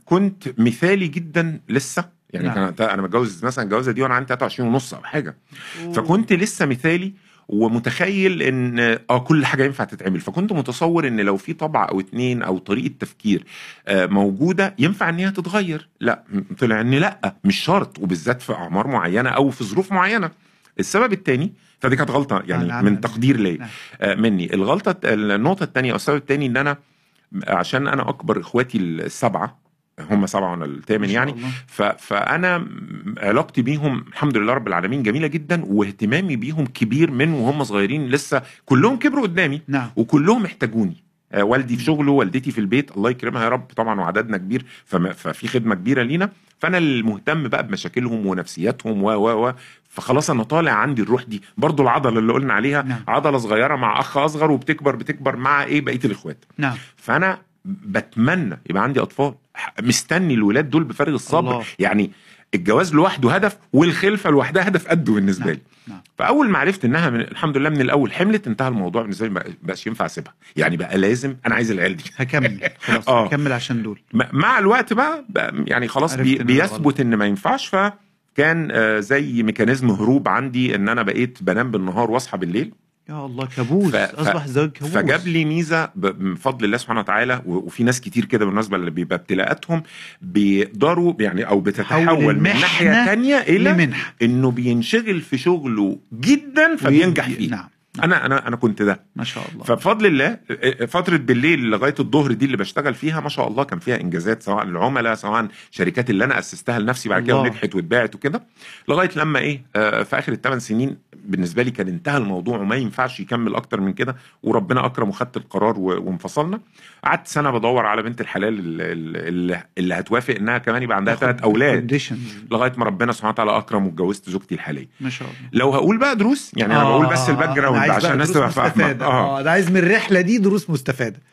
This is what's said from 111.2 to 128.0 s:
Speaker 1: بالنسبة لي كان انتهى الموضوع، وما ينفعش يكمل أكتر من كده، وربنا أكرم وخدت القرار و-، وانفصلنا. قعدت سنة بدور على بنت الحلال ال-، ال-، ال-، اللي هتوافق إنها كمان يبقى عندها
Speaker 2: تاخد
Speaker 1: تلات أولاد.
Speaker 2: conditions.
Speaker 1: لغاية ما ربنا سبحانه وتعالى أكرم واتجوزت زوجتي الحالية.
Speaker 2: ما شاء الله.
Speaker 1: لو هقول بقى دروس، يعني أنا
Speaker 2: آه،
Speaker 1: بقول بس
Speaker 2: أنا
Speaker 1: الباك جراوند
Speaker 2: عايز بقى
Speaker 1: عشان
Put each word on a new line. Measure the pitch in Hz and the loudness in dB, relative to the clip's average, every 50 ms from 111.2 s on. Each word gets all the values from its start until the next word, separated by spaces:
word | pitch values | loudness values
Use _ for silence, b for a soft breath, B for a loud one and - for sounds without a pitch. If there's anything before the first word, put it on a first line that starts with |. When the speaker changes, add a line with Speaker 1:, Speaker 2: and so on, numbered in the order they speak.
| - | -8
Speaker 1:
بالنسبة | 101 92 92 90 85 85 117 123 | -6 -2 -2 -2 -2 0 -2 -2
لي | 127 | -2
كان | 117 - 95 92 | -2 -4 -6 -4
انتهى | 90 82 - 143 143 139 | -6 -6 -4 -2 0 0
الموضوع، | 113 98 95 90 87 117 120 107 | 0 -2 -4 -4 -4 -4 -4 -2
وما | 101 98 113 | -2 -2 -2
ينفعش | 135 127 104 - - 127 127 127 - | -2 -2 -4 -2 -4 -4 -4 -4 -10
يكمل | 95 - 120 120 117 104 - | -10 -6 -4 -2 -2 -2 -2
أكتر | 123 - - - 104 | -4 -6 -4 -4 -2
من | 95 98 92 | -2 -2 -2
كده، | - 120 131 131 B B B B B - | -2 -4 -4 -4 B B B B B -4
وربنا | 110 113 117 98 117 127 127 127 | 0 0 0 0 2 0 -2 -2
أكرم | 131 127 - 117 101 | -2 -4 -4 -4 -4
وخدت | 98 - 123 127 - 107 | -2 -4 -6 -6 -6 -12
القرار | - _ - 98 104 113 110 98 | -12 _ -4 0 0 0 0 0
و-، | 92 92 90 92 92 95 | -2 -2 -2 -2 -2 -6
وانفصلنا. | 92 82 - 95 - 147 151 175 196 226 - b b b b b b b b | -6 -6 -8 -8 -4 -4 -4 -2 -4 -8 -10 b b b b b b b b
قعدت | 131 160 175 175 - | -2 -2 -2 -4 -4
سنة | - 151 147 139 | -4 -2 0 0
بدور | 123 117 107 117 127 123 110 | 0 0 2 2 2 2 2
على | 104 107 110 | 2 0 0
بنت | 107 117 120 117 | -2 -4 -6 -8
الحلال | 107 - - 98 101 110 110 101 | -8 -6 -4 -2 -2 -2 -2 -4
ال-، | 90 85 80 82 | -6 -6 -6 -6
ال-، | 85 85 85 82 80 80 82 82 82 85 87 87 87 90 | -4 -6 -6 -6 -6 -8 -8 -8 -6 -4 -4 -2 0 -2
ال-، | 87 87 - _ - 95 | -2 -4 -6 _ -6 -4
اللي | 90 90 87 | -2 -2 -2
هتوافق | 87 92 - 117 120 123 - 117 | -4 -4 0 -2 -2 0 0 -2
إنها | 101 101 113 120 123 | -2 0 -2 -2 -2
كمان | - 117 113 123 127 | 0 -2 -2 -2 0
يبقى | 117 110 98 | 0 0 0
عندها | 98 113 113 | 2 0 0
Speaker 2:
تاخد | - 135 123 120 | 2 2 0 0
Speaker 1:
تلات | 120 | 2
أولاد. | - 110 107 113 135 143 117 90 123 117 139 | 2 2 4 4 4 4 2 2 0 0 -2
Speaker 2:
conditions. | 143 - - 120 107 123 110 104 101 110 - | -2 -2 -4 -8 -10 -10 -12 -14 -16 -8 -4
Speaker 1:
لغاية | 117 110 123 131 127 123 | -2 0 0 0 0 0
ما | 113 | -2
ربنا | 107 98 90 120 120 | -2 0 0 -2 -2
سبحانه | 117 - 110 107 | -2 -2 -2 -4
وتعالى | 107 - 113 107 107 107 | 0 0 0 0 0 0
أكرم | 104 - 110 101 98 | -2 -2 -2 0 0
واتجوزت | 92 80 85 90 92 104 - - 92 | 0 0 0 0 0 0 -4 -6 -6
زوجتي | 90 98 - - 90 | -8 -8 -6 -6 -10
الحالية. | 80 - 78 73 69 135 - _ - | -8 -6 -8 -8 -10 -10 -14 _ -10
Speaker 2:
ما | 131 131 | -8 -8
شاء | 127 - 127 131 | -8 -8 -12 -14
الله. | 131 131 127 123 - | -14 -16 -14 -4 0
Speaker 1:
لو | 117 127 139 135 | 2 2 4 4
هقول | 139 151 175 220 226 | 4 4 4 4 4
بقى | 269 285 262 | 2 2 2
دروس، | 214 202 233 285 277 - - - | 2 2 2 2 0 -2 -8 -4
يعني | - 113 104 113 | -2 0 2 4
أنا | - | 4
Speaker 2:
آه، | - 139 | 4 6
Speaker 1:
بقول | 139 139 156 127 - | 6 4 4 4 4
بس | 131 127 - | 2 2 2
Speaker 2:
أنا | 139 131 | 2 2
Speaker 1:
الباك | 156 151 135 | 2 2 2
جراوند | 143 135 139 123 113 | 2 2 4 4 4
Speaker 2:
عايز | 143 151 | 4 4
بقى | 98 | 4
Speaker 1:
عشان | 104 | 4